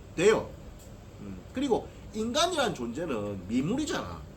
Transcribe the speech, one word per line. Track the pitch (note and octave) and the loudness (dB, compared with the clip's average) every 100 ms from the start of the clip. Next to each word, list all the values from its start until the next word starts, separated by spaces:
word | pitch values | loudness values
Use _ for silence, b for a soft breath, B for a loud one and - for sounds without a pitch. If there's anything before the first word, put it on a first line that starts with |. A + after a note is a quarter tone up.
| - - | -8 4
돼요. | G3 E3 - - - - - - - - | 6 6 2 -10 -14 -16 -16 -16 -16 -14
음, | G#2 F#2 - | -10 -10 -8
그리고 | C4 C#4+ D#3 - B B | -2 2 2 2 B B
인간이란 | G#3+ A3+ C#4 F4+ D#4+ A#3 | -4 0 4 4 4 2
존재는 | D3 A#2+ B2+ E3+ A2+ G#2 G2 F2+ | 2 -4 -2 -2 0 -2 -4 0
미물이잖아. | B2 D3+ C4 D4+ A#3 F#2 E2 D2 | 2 4 2 0 -2 -4 -8 -10